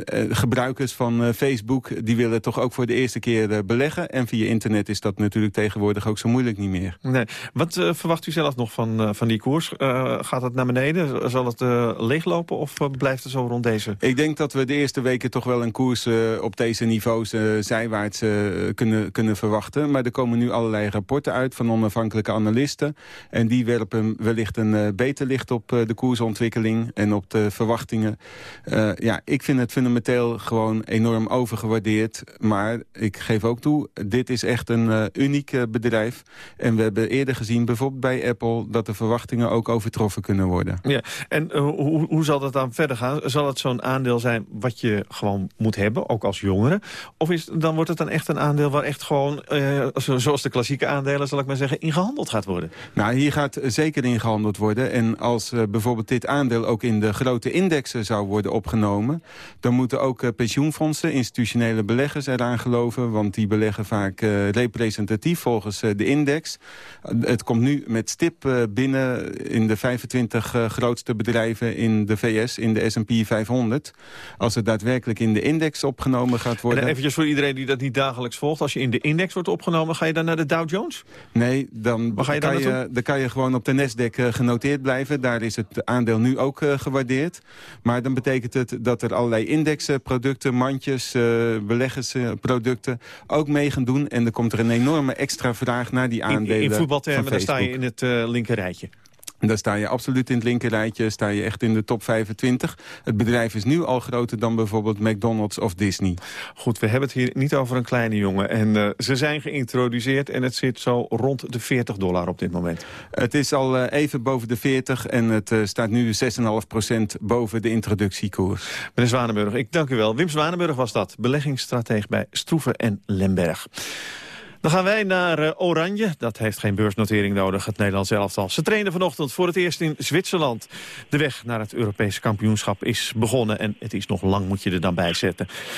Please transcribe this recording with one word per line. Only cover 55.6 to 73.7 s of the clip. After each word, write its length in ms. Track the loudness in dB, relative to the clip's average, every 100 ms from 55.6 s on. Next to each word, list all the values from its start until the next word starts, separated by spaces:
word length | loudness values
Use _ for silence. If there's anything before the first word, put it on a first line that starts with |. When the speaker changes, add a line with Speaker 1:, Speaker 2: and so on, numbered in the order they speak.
| 0
Speaker 1:
bijvoorbeeld 380 | 0 0 -2 0
dit 200 | -2 0
aandeel 380 | 0 2 2 0
ook 180 | 0
in 160 | 2 2
de 140 | 2
grote 380 | 0 0 0 0
indexen 540 | 0 2 2 0 -6 -2
zou 220 | -2 0
worden 240 | 0 0
opgenomen... 720 | -2 0 0 2 2 0 -2 -6 -18 -20 -2
dan 140 | 2
moeten 280 | 2 2 0
ook, 220 | 0 0
eh, 60 | -2 0
pensioenfondsen, 760 | -2 2 0 0 -2 0 0
institutionele 720 | 0 -2 -2 0 2 2 2
beleggers 420 | 2 0 0 -2 -2
eraan 320 | 0 0 0
geloven... 520 | 0 2 2 0 0
want 220 | 0 0
die 140 | 0 2
beleggen 380 | 2 2 0 -2
vaak, 360 | -2 -2 0
eh, 280 | 0 2 2
representatief 920 | 2 0 0 -2 -2 -2 0 0 0
volgens, 420 | 0 0 -2 -2
eh, 100 | -2 2
de 100 | 2
index. 520 | 2 2 0 -4 -12 -16 -20 -20 -16 -4 0
Het 220 | 2 0
komt 180 | 2 2
nu 220 | 4 2 0
met 220 | -2 -2
stip, 360 | 0 -2 0 0
eh, 180 | 2 2
binnen 640 | 0 0 2 0 -2 -6 -8 -2
in 200 | 2 2
de 100 | 2
vijfentwintig, 800 | 0 -2 -2 -2 0 -2 -2 0
eh, 100 | 0
grootste 460 | 0 0 0 -2 -2
bedrijven 600 | 0 2 0 0 -2 0
in 300 | 2 2 2
de 120 | 0
V 300 | 2 2 0
S, 80 | -2
in 160 | 0
de 160 | 2 0
S 80 | 0
and 80 | 0
P 60 | 2 2
vijfhonderd. 680 | 0 0 0 0